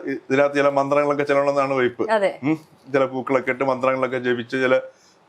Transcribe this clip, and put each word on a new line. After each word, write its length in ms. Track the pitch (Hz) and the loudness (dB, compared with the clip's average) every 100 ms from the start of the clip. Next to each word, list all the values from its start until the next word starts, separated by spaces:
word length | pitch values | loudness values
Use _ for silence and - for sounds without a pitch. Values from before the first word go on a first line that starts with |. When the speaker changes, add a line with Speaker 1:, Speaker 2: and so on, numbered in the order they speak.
Speaker 1:
ഇതിനകത്ത് 500 | 139 131 - 135 143 | -2 -8 0 2 2
ചില 140 | 143 143 | 2 2
മന്ത്രങ്ങളൊക്കെ 560 | 139 139 143 147 143 | 2 2 2 2 0
ചെല്ലണമെന്നാണ് 500 | 143 139 143 139 139 | 0 2 2 0 0
വയ്പ്. 360 | 135 123 - 113 | 0 0 0 -2
Speaker 2:
അതെ. 280 | 220 190 - | 0 0 -2
Speaker 1:
ഉം, 180 | 131 156 - _ 135 | -4 -4 -6 _ -4
ചില 120 | 139 | 0
പൂക്കളൊക്കെ 460 | 131 131 120 135 123 | 0 -2 -2 0 0
ഇട്ട് 140 | 127 | -2
മന്ത്രങ്ങളൊക്കെ 540 | 135 127 127 131 127 127 | -2 0 0 0 -2 -2
ജപിച്ച് 340 | 123 123 120 | -2 -2 -4
ചില, 280 | 131 127 127 - - _ _ | -2 2 2 0 -12 _ _